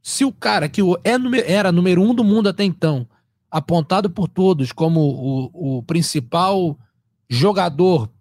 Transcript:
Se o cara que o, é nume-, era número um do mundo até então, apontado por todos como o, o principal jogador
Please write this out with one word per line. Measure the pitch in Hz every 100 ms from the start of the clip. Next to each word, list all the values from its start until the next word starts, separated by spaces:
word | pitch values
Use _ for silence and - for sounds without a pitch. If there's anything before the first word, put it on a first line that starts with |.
Se | - -
o | 277
cara | - 220 208 147
que | -
o, | 185 180
é | - 254
nume-, | 254 247 151
era | 196 196
número | 170 185 175
um | 208
do | 247
mundo | 214 220 202
até | 185
então, | 202 160 160 139 120 _ _ _ _
apontado | 156 147 170 143 185 196
por | 170 175
todos | - 185 165 127
como | - 160 165
o, | 147 - 127 131 131 - 139 131
o |
principal | - 170 - 156 120 170 185 196 170 147 _ _ _ _ _
jogador | 120 185 196 175 139 185 165 107 _